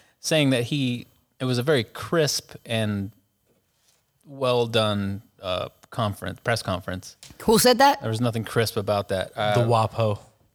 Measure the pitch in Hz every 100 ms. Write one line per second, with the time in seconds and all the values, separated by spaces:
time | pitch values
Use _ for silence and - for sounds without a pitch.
0 | _ _ - 160 139 123 117 147 127 120
1 | - _ _ - 131 123 135 139 107 -
2 | - 170 147 - - - - 113 107 101
3 | 98 _ _ _ _ _ _ _ _ _
4 | _ _ 151 139 127 123 117 113 107 101
5 | 98 98 _ _ 95 90 - _ - -
6 | 104 104 92 - - 113 - 92 - 95
7 | - - - - - 226 247 240 277 277
8 | 113 113 123 113 107 120 110 107 101 101
9 | - 95 - 117 104 104 113 113 110 -
10 | 110 101 - _ _